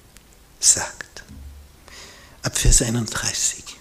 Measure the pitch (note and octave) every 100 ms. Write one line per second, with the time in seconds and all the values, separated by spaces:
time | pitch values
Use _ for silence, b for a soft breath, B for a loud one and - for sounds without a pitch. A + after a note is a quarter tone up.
0 | - - _ - _ - - - - -
1 | - - - - - - - - B B
2 | B B B B - - - - A#2+ A#2
3 | A2+ - - - - - - -